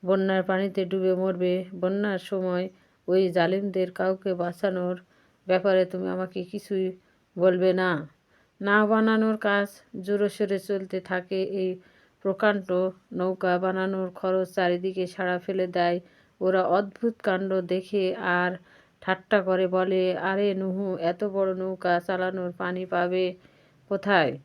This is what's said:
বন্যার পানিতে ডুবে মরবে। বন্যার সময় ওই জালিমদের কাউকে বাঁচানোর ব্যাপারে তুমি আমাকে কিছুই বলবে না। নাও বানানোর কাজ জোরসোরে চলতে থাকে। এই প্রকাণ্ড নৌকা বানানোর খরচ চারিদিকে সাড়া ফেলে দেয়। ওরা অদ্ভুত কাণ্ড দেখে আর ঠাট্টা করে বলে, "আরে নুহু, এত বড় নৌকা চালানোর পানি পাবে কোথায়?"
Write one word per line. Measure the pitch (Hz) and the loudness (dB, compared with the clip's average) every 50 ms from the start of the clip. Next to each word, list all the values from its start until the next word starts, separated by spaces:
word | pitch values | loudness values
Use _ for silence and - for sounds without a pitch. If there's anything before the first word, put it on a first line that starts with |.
| - | 0
বন্যার | 180 190 196 190 190 190 190 185 | 2 2 2 2 2 2 0 0
পানিতে | 185 190 185 196 196 190 196 190 | 0 0 0 0 -2 -2 -2 -4
ডুবে | 175 185 190 185 185 185 | -2 -2 0 2 2 2
মরবে। | 180 185 190 185 175 180 180 180 185 185 185 190 | 2 0 -2 0 0 0 0 0 0 -4 -6 -8
বন্যার | 180 175 185 190 202 208 208 196 185 | -4 -2 -2 0 0 -2 -2 -2 -4
সময় | - - 202 190 185 185 180 180 185 185 185 _ _ _ _ _ _ - | -4 -4 -4 -4 -2 -2 -2 -2 -2 -4 -8 _ _ _ _ _ _ 0
ওই | 175 185 190 185 | 2 4 4 4
জালিমদের | 175 185 170 170 180 196 202 202 185 190 185 180 | 4 2 2 2 2 0 -2 -2 -2 -2 -2 -2
কাউকে | 185 - 185 185 190 190 - 202 185 | -2 -2 0 0 0 -2 -2 -4 -2
বাঁচানোর | 175 175 175 170 - - 202 185 185 180 180 180 180 - _ _ _ _ _ _ _ _ - | -2 -2 -4 -4 -2 -2 -2 -2 0 -2 -2 -4 -6 -8 _ _ _ _ _ _ _ _ 0
ব্যাপারে | 185 185 180 202 190 185 185 | 0 2 4 4 4 4 4
তুমি | 185 185 185 185 185 | 2 0 -6 -4 -4
আমাকে | 180 185 185 180 185 190 180 | -4 -4 -6 -6 -6 -10 -10
কিছুই | 180 185 208 - - 208 190 190 185 185 185 _ _ _ _ _ _ _ 180 | -8 -10 -12 -8 -4 -4 -2 -2 -2 -4 -8 _ _ _ _ _ _ _ 4
বলবে | 170 185 180 180 180 185 180 | 4 4 4 6 4 2 4
না। | 185 185 180 175 147 160 151 _ _ _ _ _ _ _ _ _ _ | 4 2 0 0 -2 -4 -8 _ _ _ _ _ _ _ _ _ _
নাও | 196 202 202 214 214 208 | 0 2 4 4 6 4
বানানোর | 220 220 220 220 220 220 220 220 220 214 | 4 4 4 4 4 4 2 2 0 0
কাজ | - 208 202 202 202 202 - - - _ _ - | 0 0 2 2 0 -2 -6 -16 -20 _ _ -12
জোরসোরে | 185 190 202 202 208 202 202 - 214 196 196 190 | -4 -2 0 0 0 0 0 -2 -2 -2 -2 -4
চলতে | 190 - 208 196 190 190 - 190 | -2 -4 -4 -4 -4 -4 -6 -8
থাকে। | 185 - 190 180 180 180 190 190 190 | -6 -4 -4 -4 -4 -4 -4 -4 -2
এই | - 190 202 185 185 185 180 - _ _ _ _ _ _ _ | -2 -2 -2 -2 -2 -4 -6 -10 _ _ _ _ _ _ _
প্রকাণ্ড | _ 202 190 190 - 214 202 202 190 - 185 180 185 185 185 - _ _ - | _ -4 -2 2 2 2 2 2 -2 -2 -2 0 0 -2 -4 -6 _ _ -6
নৌকা | 175 180 185 185 185 - 185 180 180 | -4 -2 -2 -2 -2 0 0 0 2
বানানোর | 185 190 185 190 190 190 196 190 185 185 | 2 0 0 0 -2 -2 -2 -2 -4 -6
খরচ | 180 - - 185 185 190 190 180 185 | -8 -6 -2 0 2 2 0 0 0
চারিদিকে | - 185 175 180 180 180 190 185 190 185 175 | 0 2 2 2 0 -2 -4 -2 -2 -4 -6
সাড়া | 180 - 190 180 180 180 | -4 -4 -2 -2 -2 -2
ফেলে | 180 - 196 190 185 180 | -2 -4 -2 -2 -2 -2
দেয়। | 180 180 175 175 175 180 175 - _ _ _ _ _ _ | 0 0 2 2 2 0 -4 -10 _ _ _ _ _ _
ওরা | 185 185 185 190 185 | 0 2 2 2 2
অদ্ভুত | - 170 190 208 196 - - - 233 226 _ - | 4 2 2 2 0 -6 -4 -4 -4 -4 _ -2
কাণ্ড | - 190 185 196 190 190 190 | -2 0 0 0 0 -2 -2
দেখে | 180 175 180 185 185 - - 208 190 185 190 | 0 0 -2 -4 -4 -2 -2 0 0 0 -2
আর | - 190 185 175 180 180 180 180 180 - - - - - _ _ _ | -2 -2 0 2 2 2 0 -2 -4 -12 -20 -20 -20 -20 _ _ _
ঠাট্টা | - - 190 185 - _ - 208 | -4 -4 -4 -4 0 _ 2 2
করে | 185 185 185 180 185 180 | 2 2 2 2 2 2
বলে, | 180 185 185 185 196 185 185 185 180 - | 2 0 2 2 2 2 2 2 0 0
"আরে | - 190 190 196 202 208 196 | -2 -2 0 0 0 0 0
নুহু, | 190 190 190 185 190 202 196 185 - | 0 -2 -2 -2 -2 -2 -4 -4 -2
এত | 165 165 180 175 214 | -2 -2 -2 0 -4
বড় | 208 190 196 196 190 190 | -4 0 0 0 0 0
নৌকা | 185 185 190 190 185 - 180 175 175 | -2 -4 -6 -6 -4 0 2 2 2
চালানোর | 175 - 196 180 185 185 185 190 180 180 175 - | 0 -2 -2 -2 -2 -2 -2 -4 -6 -6 -6 -4
পানি | 190 180 180 185 185 | -4 -4 -4 -4 -4
পাবে | 180 185 175 175 180 180 185 185 180 180 180 _ - _ _ _ _ _ _ _ _ | -2 0 0 0 2 2 0 0 0 -2 -6 _ -20 _ _ _ _ _ _ _ _
কোথায়?" | 202 190 - 202 202 185 156 131 131 139 - | -6 -4 0 4 4 4 4 4 0 -6 -12